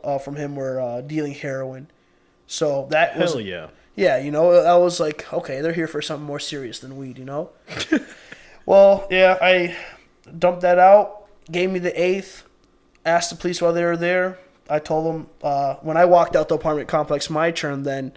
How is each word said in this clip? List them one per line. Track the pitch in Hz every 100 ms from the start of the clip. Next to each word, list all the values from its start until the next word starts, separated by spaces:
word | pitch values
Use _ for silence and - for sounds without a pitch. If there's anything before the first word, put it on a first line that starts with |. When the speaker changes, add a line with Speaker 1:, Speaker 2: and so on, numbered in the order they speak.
| 135
Speaker 1:
uh, | 139
from | 139 147
him | 143 139
were, | 131 131
uh, | 127 120
dealing | 139 156 147
heroin. | 139 147 135 131 131 143 _ _ _ _ _ -
So | - 156 139 135
that | 156 165 -
was | 180
Speaker 2:
Hell | 143
yeah. | 101 87 87 - _ -
Speaker 1:
Yeah, | 185 131
you | 143
know, | 151 175
I | 175 165 175
was | 175 170
like, | 160 151 -
"Okay, | - - 135
they're | 160
here | 165 160
for | 147
something | - 147 147
more | 143
serious | - 147 127 107
than | 127 135
weed," | 135 127
you | 131
know? | 143 180 _
<laughs> | - - - 302 - - - - - - -
Well, | 196 196 196 -
yeah, | 185 185 185
I | 180 185 175 - - - _ _ - 165
dumped | 180 175
that | 175 180
out, | 185 202 202 - - _ -
gave | 170 185
me | 185
the | 175 -
eighth, | 180 190 190 - - _ _ _ _ _
asked | 160 170 170
the | 170
police | 180 175
why | 175
they | 170
were | 170 170
there. | 170 185 185 185 - _ -
I | 151
told | 151 156 160
them, | 160 147 _
uh, | 147 139 139 135
when | 156 160
I | 180
walked | 175 165 170
out | 151
the | 156
apartment | 160 151 135
complex, | 160 147 147 -
my | 156 165
turn | 165 151 139
then, | 139 135 131